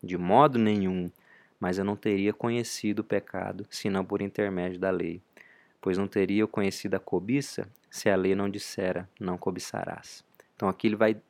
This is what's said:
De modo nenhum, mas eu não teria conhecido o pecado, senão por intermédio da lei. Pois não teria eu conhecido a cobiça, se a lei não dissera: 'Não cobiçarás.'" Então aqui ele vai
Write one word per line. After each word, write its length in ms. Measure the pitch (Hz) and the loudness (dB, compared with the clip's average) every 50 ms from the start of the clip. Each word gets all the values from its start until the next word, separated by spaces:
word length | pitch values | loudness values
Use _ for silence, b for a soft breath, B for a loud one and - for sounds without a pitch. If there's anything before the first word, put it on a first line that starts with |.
| - | -8
De 120 | 87 92 | -6 -4
modo 440 | 87 90 87 98 123 147 151 131 117 | -4 0 6 8 8 8 8 6 4
nenhum, 500 | 110 107 104 104 95 92 92 92 90 87 - b b b b b b b b b | 4 4 4 2 2 0 0 -2 -4 -4 -8 b b b b b b b b b
mas 200 | - 92 90 98 | -2 -2 0 0
eu 40 | 98 | 0
não 120 | 101 104 | -2 -2
teria 360 | 101 - 107 104 98 98 104 | -2 0 0 2 2 2 0
conhecido 680 | 104 - - 117 117 120 117 - - - - 107 104 104 | 0 0 -2 -2 0 -2 -2 -4 -8 -4 -2 -2 0 0
o 40 | 107 | -2
pecado, 640 | - - 101 - - - 92 92 98 101 95 104 - | -2 -2 -4 -4 -4 -8 -6 -6 -6 -6 -10 -12 -12
senão 380 | - - - 107 98 95 95 | -12 -6 -4 -2 0 0 0
por 160 | 95 101 98 | 0 -2 -2
intermédio 580 | 101 98 - - 104 101 95 90 90 92 90 90 | -2 -2 -2 -2 -2 0 0 -2 -4 -4 -4 -2
da 120 | 92 95 | -2 0
lei. 280 | 92 90 85 82 85 90 _ _ B B B B B B B B B B | 0 0 -2 -4 -6 -8 _ _ B B B B B B B B B B
Pois 160 | - 98 92 90 | -2 -2 0 0
não 100 | 101 98 | -2 0
teria 340 | - 107 95 90 101 104 | 2 0 2 2 2 2
eu 60 | 110 104 | 0 0
conhecido 480 | - - 101 98 92 - - 101 95 | 0 -2 -2 -2 -2 -4 -4 -4 -4
a 40 | 95 | -4
cobiça, 680 | - - - 90 87 104 127 143 135 - - - - - - _ _ _ | -4 -2 -2 -2 0 0 -2 -2 -2 -4 -8 -10 -10 -10 -12 _ _ _
se 180 | - - - 107 | -16 0 2 2
a 60 | 98 | 4
lei 180 | 95 92 95 95 | 4 4 2 2
não 160 | 98 101 101 | 2 0 -2
dissera: 600 | 98 104 - - - - 98 92 92 90 92 95 _ _ | -4 -6 -10 -8 -6 -4 -2 -2 -2 -4 -6 -10 _ _
'Não 180 | 107 92 90 90 | -6 -6 -6 -4
cobiçarás.'" 880 | - 92 90 90 - - - - 90 90 - - - - - - _ _ _ b b b _ | -4 -4 -4 -4 -8 -8 -6 -6 -6 -6 -8 -12 -12 -18 -20 -20 _ _ _ b b b _
Então 140 | _ - 98 | _ 0 0
aqui 180 | 95 - - 110 | 0 2 0 0
ele 80 | 107 | 4
vai 220 | 104 110 110 110 107 _ _ | 4 4 2 2 0 _ _